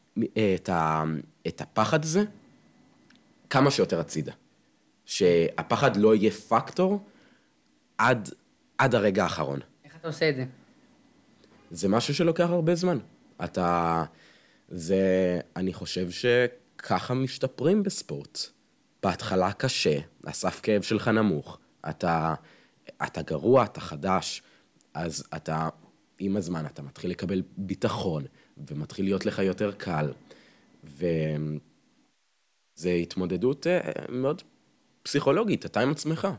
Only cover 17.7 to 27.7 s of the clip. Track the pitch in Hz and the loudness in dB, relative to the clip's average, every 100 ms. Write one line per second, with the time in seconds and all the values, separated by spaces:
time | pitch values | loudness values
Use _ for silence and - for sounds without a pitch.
17.7 | 208 196 - - 71 - - - _ _ | 2 0 -4 -8 -10 -10 -10 -12 _ _
18.7 | _ _ _ 98 85 - 92 92 - 131 | _ _ _ -2 -2 -2 0 0 0 -2
19.7 | - 85 73 - _ - - 92 - - | 0 2 0 -4 _ -10 -4 -4 -2 0
20.7 | 104 - 107 117 110 107 76 - - _ | 0 2 0 2 2 2 0 -4 -18 _
21.7 | _ 80 - 90 82 80 78 - - _ | _ -10 -4 0 2 0 -2 -8 -20 _
22.7 | _ - - - - 76 78 92 131 107 | _ -20 -10 -8 -6 -4 0 4 6 4
23.7 | - - 76 92 92 - - - _ _ | -4 -12 -6 0 0 -2 -10 -14 _ _
24.7 | _ _ 82 82 76 - 76 - 78 80 | _ _ -6 -6 -6 -10 -10 -4 -2 -4
25.7 | - - _ _ _ 98 98 87 82 76 | -6 -20 _ _ _ -2 -2 -2 -4 -6
26.7 | - 69 - 90 90 90 92 - - 95 | -10 -16 -10 -8 -6 -2 -2 -4 -8 -8